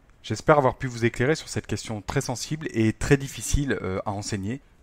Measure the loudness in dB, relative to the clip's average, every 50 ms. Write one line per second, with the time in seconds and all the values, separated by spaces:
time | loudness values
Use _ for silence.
0 | _ _ -20 _ -8 -6 -6 0 4 6 6 6 6 4 2 0 -4 -8 -4 0
1 | 0 0 2 2 0 0 0 0 -2 -6 -6 -6 -4 -4 -6 -6 -6 -6 -8 -8
2 | -6 -4 -2 -2 -2 -2 -4 -6 -6 -6 -6 -6 -6 -4 0 2 2 2 2 2
3 | 2 4 4 4 2 0 -10 -8 -4 0 0 2 2 2 -2 -2 -2 -4 -4 -4
4 | -4 -4 -4 -4 -4 -6 -6 -4 -4 -4 -6 -8 -10 _ _ _